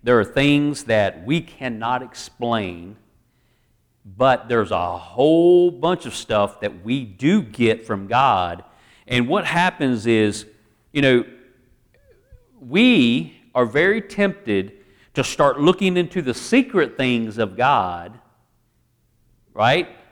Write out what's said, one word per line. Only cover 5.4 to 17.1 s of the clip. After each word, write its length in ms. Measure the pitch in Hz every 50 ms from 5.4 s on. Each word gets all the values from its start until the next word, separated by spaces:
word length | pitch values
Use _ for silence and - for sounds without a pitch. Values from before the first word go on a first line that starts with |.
| 170 175 180 175 175 175
bunch 340 | 165 123 143 170 185 - -
of 100 | 120 -
stuff 440 | - - - 113 104 101 101 - -
that 220 | - 95 - 87 87
we 220 | 110 123 139 127
do 360 | 107 95 92 127 151 196 214
get 440 | 170 107 107 - 120 110 110 110 -
from 220 | - 110 98 98
God. 560 | 98 113 123 139 135 110 95 90 85 87 87 - _ _ _ _ _ _ _ _
And 200 | - 123 123 120
what 180 | 120 165 202 170
happens 600 | 147 160 170 175 185 - - 147 131 123 110 104
is, 400 | 117 117 110 110 104 101 - - - _ _ _ _ _ _ _ _
you 100 | - 147
know, 220 | 139 135 127 120 117 - - - _ _ _ _ _ _ _ _ _ _ _ _ _ _ _ _ _ _ - - _ _ _ 226
we 800 | 139 120 131 190 233 156 240 180 127 117 117 139 165 147 - _ _ _ _
are 100 | 127 123
very 360 | 113 107 143 170 190 208 226
tempted 720 | 214 - - - 202 196 190 - - 117 104 98 - 98 - - _ _ _ _ _ _ _
to 100 | - 131
start 360 | - - - 151 139 123 135
looking 380 | 147 170 185 185 202 190 180
into 240 | 180 175 175 - 190
the 120 | 151 127 120
secret 640 | - - - - 262 254 - - 190 151 120 -
things 400 | - 135 127